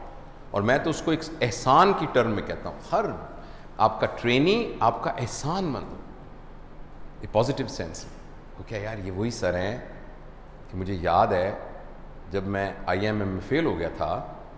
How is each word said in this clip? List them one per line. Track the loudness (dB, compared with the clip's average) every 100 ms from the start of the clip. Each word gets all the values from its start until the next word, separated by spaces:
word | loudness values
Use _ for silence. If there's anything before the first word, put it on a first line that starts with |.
| -12 -14 -16 -16 -4 0
और |
मैं | 4 4
तो | 2
उसको | 0 2
एक | 0 0 0
एहसान | 0 2 6 8 8
की | 6 4
टर्म | 4 4
में | 2 -2
कहता | -4 -6
हूँ, | -8
हर | -2 0 0 -2 -10 -12 -14 -14 -6 4
आपका | 4 4 0
trainee | 2 4 6 6 4 2 2
आपका | 2 4 -2
एहसानमंद | -2 -4 -4 -2 0 0 -2
हो, | -6 -12 -14 -14 -16 -16 -16 -16 -16 -14 -14 -12 -12 -10
ये | 0
पॉजिटिव | 4 4 2 -2
sense। | -4 -6 -8 -10 -14 -16 -16 -16 -14
तो | -8
क्या | -6
यार, | -6 -6
ये | -4
वही | -2 -2
सर | 0 2 2
हैं | 0 -2 -6 -12 -14 -14 -16 -16 -16 -16 -10
कि | -6
मुझे | -2
याद | 0 4 6 6
है | 6 2 -2 -8 -12 -14 -14 -14 -14 -6
जब | -4 0
मैं | 0 0 -2 -2
आईएमएम | 0 2 0 0
में | -2
फेल | 0 2 2
हो | 2
गया | -2
था, | -2 -2 -2 -4 -12 -14